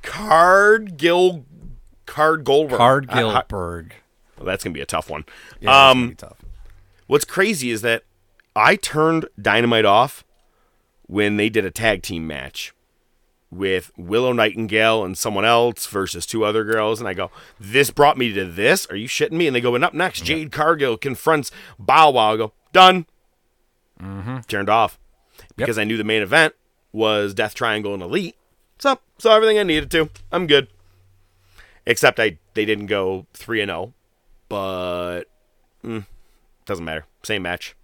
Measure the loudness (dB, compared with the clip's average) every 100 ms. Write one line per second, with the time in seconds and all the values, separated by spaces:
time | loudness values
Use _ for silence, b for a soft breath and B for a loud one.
0 | -14 -12 2 6 8 6 6 2 0 -2
1 | 0 4 2 0 -16 -20 -20 -20 -20 _
2 | -18 0 0 2 2 2 2 2 4 4
3 | 0 -2 0 -2 -4 -8 -8 -10 -14 -20
4 | _ _ _ _ -8 -6 -6 -10 -6 -6
5 | -6 -12 -12 b b b 4 6 8 6
6 | 0 -8 -20 -20 -20 -20 -20 -20 _ _
7 | _ -2 -2 -2 -2 -2 -4 -4 -2 -4
8 | _ _ _ _ _ 2 2 2 -2 0
9 | 0 0 -4 -6 0 2 4 4 4 4
10 | 2 -4 _ _ _ _ _ _ _ _
11 | _ -2 0 0 0 -2 -4 -2 -2 -2
12 | -6 -10 -8 -10 -12 -14 -16 _ _ _
13 | _ _ _ _ _ -6 -2 -2 -4 -18
14 | -4 -2 0 0 0 -2 -4 0 2 2
15 | -2 -6 -6 0 2 4 2 -2 -8 -6
16 | -6 -8 -8 -2 -2 -2 -2 -2 -2 -4
17 | -6 -8 -8 b b b -4 0 0 4
18 | 2 4 -2 -4 -6 -2 0 0 -2 -10
19 | -8 -4 -4 -2 -2 0 -2 0 -2 -2
20 | -4 -4 -6 -6 -6 -4 0 0 -2 -4
21 | -6 -4 0 0 -2 B B B 2 6
22 | 6 6 2 0 -6 _ _ 6 8 6
23 | -2 _ _ _ _ _ _ _ _ _
24 | -16 -12 -10 -12 -8 -6 0 2 2 -4
25 | _ _ _ b b -8 -4 -2 -4 -4
26 | -2 -2 2 2 2 _ _ _ _ -2
27 | 0 0 -2 -4 -6 -4 -4 -2 -4 -8
28 | -6 -6 -6 -14 _ _ _ _ -4 -4
29 | _ _ 4 4 4 0 0 -2 -2 -2
30 | -2 -6 -8 -6 2 2 2 _ _ _
31 | _ _ _ _ b b b b -4 2
32 | 2 2 -2 -2 _ -4 -2 -2 -2 -2
33 | -2 -4 -10 -20 -8 -4 -4 -6 -10 _
34 | _ _ _ _ _ -8 -6 -6 -6 -6
35 | -8 -10 -12 _ _ _ _ _ -12 -12
36 | -14 -20 _ _ _ _ -12 -10 -8 -10
37 | -12 _ -8 -8 -6 -8 -12 _